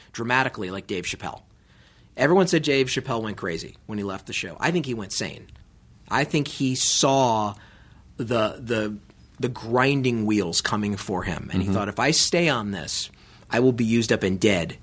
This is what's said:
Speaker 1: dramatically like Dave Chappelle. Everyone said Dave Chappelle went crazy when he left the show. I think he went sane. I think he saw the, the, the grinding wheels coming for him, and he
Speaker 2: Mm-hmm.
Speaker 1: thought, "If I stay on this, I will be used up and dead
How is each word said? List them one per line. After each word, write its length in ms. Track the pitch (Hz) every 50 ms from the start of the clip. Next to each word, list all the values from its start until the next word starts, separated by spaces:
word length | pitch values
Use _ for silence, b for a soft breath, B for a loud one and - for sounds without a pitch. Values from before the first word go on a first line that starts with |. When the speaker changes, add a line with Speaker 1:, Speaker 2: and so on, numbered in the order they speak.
| B B
Speaker 1:
dramatically 580 | - - 117 117 123 131 131 131 - 110 101 92
like 160 | 95 98 95
Dave 180 | - 107 90 82
Chappelle. 380 | - - - - 78 - - - _ b b b b b b b b b b b b b
Everyone 300 | - 127 147 175 196 180
said 160 | 165 - 160
Dave 260 | 147 147 139 135 131 127
Chappelle 340 | - 135 - 135 123 113
went 140 | 110 107 98
crazy 400 | - - 92 82 82 - - - - _
when 120 | - 110 104
he 60 | 101
left 220 | 101 95 98 -
the 60 | -
show. 240 | - - - 95 - -
I 100 | - 151
think 160 | 170 175 139
he 80 | 131 120
went 180 | 113 101 95
sane. 340 | - - 107 82 - 76 - - - - - - - - - - - - - -
I 140 | 104 127 147
think 220 | 147 - 151 143
he 280 | - - - 139 131 131
saw 800 | 127 - - - - - 139 135 135 131 120 113 107 107 104 101 B B B B B B B B B B B - -
the, 380 | 127 110 120 113 110 104 - -
the, 360 | 127 113 117 110 107 107 107 101 - - - - - - - -
the 80 | 123 123
grinding 800 | 123 - 110 113 117 123 127 139 143 139 127 127 120 113 107
wheels 340 | 104 107 104 92 85 87 -
coming 360 | - - 117 107 104 104 104
for 260 | 95 - - 98 90
him, 260 | 87 95 82 76 - 69
and 100 | - 92
he 60 | 95 98
Speaker 2:
Mm-hmm. 60 | 95
Speaker 1:
thought, 140 | 101 101 104
"If 100 | 101 -
I 120 | 120 143
stay 380 | 165 - - - - 170 175 160
on 220 | 135 117 104 104
this, 400 | 98 87 71 - - - - - B B B B B B B B
I 100 | - 117
will 120 | 127 131
be 120 | 123 113 117
used 280 | 110 113 117 113 113
up 100 | 117 107
and 160 | 107 95 95 90
dead 380 | - 107 98 87 82 82 - -